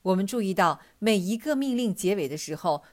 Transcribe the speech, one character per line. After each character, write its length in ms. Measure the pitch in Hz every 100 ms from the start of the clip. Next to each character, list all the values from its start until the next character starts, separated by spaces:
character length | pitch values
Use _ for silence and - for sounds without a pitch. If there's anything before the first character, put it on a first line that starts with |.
我 120 | 185
们 140 | 185 196
注 140 | 240
意 120 | 196
到 280 | 185 175 139 - -
每 180 | 214 208
一 180 | 180 226
个 200 | 302 269
命 200 | 269 240
令 200 | 233 170
结 180 | 180
尾 140 | 202 139
的 100 | 151
时 180 | - 151
候 280 | 175 147 -